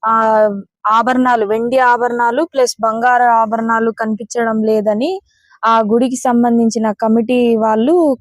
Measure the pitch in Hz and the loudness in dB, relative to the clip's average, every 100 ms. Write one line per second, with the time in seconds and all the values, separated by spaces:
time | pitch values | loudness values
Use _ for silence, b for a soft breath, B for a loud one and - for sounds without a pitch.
0 | 220 226 220 220 214 202 - _ 208 226 | 0 0 2 2 2 -2 -12 _ 0 0
1 | 233 254 254 240 202 220 240 262 247 240 | 2 0 2 0 0 -2 0 0 2 2
2 | 240 240 233 240 330 269 247 - 220 220 | 0 0 -2 0 -2 0 -2 0 -4 0
3 | 247 247 247 226 226 226 226 226 226 220 | 0 2 2 2 0 -2 -2 0 -2 -4
4 | 220 214 214 240 233 220 214 220 208 214 | -6 -6 -6 -4 -2 -2 0 0 0 -2
5 | 277 381 _ b b b 220 226 220 226 | -4 -6 _ b b b 0 0 2 0
6 | 254 247 254 240 233 233 226 220 220 208 | 0 -2 -2 0 2 2 0 0 -4 -2
7 | 226 220 226 247 240 226 220 220 240 349 | 0 0 0 0 0 0 0 0 2 2
8 | 320 254 | 0 -2